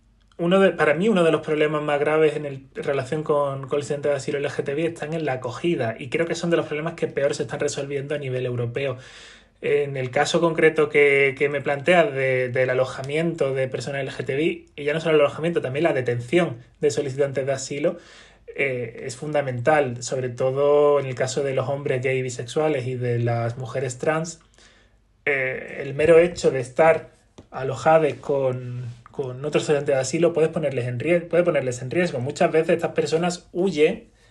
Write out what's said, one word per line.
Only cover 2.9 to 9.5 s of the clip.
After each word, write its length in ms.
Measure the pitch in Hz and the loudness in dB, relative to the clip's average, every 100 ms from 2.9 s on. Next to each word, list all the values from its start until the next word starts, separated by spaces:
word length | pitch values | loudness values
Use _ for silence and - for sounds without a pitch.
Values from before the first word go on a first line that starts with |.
| 139 123 156 | -2 -2 -2
con, 460 | 151 147 143 135 135 | 0 0 0 -4 -4
con 100 | 147 | -4
el 60 | |
sistema 300 | 139 143 147 | -4 -4 -2
de 20 | 143 | -2
asilo 220 | 131 143 | -2 -4
L 100 | 143 | -4
G 160 | - | -4
T 100 | 143 | -4
B 80 | 143 | -2
I 40 | 165 | -4
están 280 | 165 151 | -4 -6
en 100 | 165 | -4
la 100 | 151 | -4
acogida, 600 | 127 120 113 175 156 117 - | -4 -6 -4 -2 -2 -2 -6
y 100 | 127 | -4
creo 160 | 151 170 | -4 -2
que 80 | |
son 160 | 180 175 | -4 0
de 60 | 165 | 0
los 100 | 147 | 0
problemas 280 | 147 160 | -4 -6
que 120 | 165 151 | -4 -4
peor 280 | - 139 | 0 -2
se 100 | 147 | -2
están 160 | 131 147 | -6 -4
resolviendo 540 | 147 - 139 139 139 | -4 -4 -6 -6 -4
a 40 | 147 | -6
nivel 260 | 135 127 127 | -4 -4 -4
europeo. 520 | 123 120 120 139 127 - - - - _ | -4 -4 -4 -4 -6 -12 -20 -20 -20 _